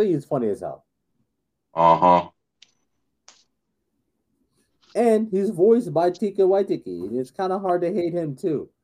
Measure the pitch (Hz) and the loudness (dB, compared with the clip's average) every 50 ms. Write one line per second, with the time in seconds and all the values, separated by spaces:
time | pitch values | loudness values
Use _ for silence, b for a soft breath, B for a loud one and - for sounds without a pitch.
0 | 214 202 165 139 - - 151 131 117 107 98 90 90 80 - - _ _ _ _ | 0 0 0 -2 -4 -4 -4 -4 -2 -2 -4 -4 -8 -12 -12 -14 _ _ _ _
1 | _ _ _ _ _ _ _ _ _ _ _ _ _ _ - 82 82 82 82 80 | _ _ _ _ _ _ _ _ _ _ _ _ _ _ -4 2 4 4 4 4
2 | 87 90 87 87 87 - _ _ _ _ _ _ - _ _ _ _ _ _ _ | 6 4 4 4 2 -2 _ _ _ _ _ _ -20 _ _ _ _ _ _ _
3 | _ _ _ _ _ _ _ _ _ _ _ _ _ _ _ _ _ _ _ _ | _ _ _ _ _ _ _ _ _ _ _ _ _ _ _ _ _ _ _ _
4 | _ _ _ _ _ _ _ _ _ _ _ _ _ _ _ _ _ _ - 190 | _ _ _ _ _ _ _ _ _ _ _ _ _ _ _ _ _ _ -4 0
5 | 240 233 220 214 226 220 185 196 196 214 185 160 180 226 233 240 - 175 147 160 | 2 2 2 2 0 -2 -2 -2 -2 -2 0 2 4 4 4 4 2 -2 -2 0
6 | 175 180 175 - 226 196 190 - 190 185 196 196 196 196 170 - - - 90 85 | 0 0 -2 -2 -6 -6 0 0 2 2 4 2 0 -2 -4 -6 -6 -10 -12 -10
7 | 87 101 113 131 127 - _ - 190 190 185 190 196 185 175 175 175 170 202 208 | -10 -8 -6 -8 -8 -8 _ -8 -6 -4 -4 -4 -2 -2 -2 0 -2 -2 -4 -4
8 | 175 170 165 175 165 151 131 - - 175 151 117 87 - _ _ | -4 -4 -4 -4 -6 -6 -8 -6 -6 -4 -4 -4 -6 -10 _ _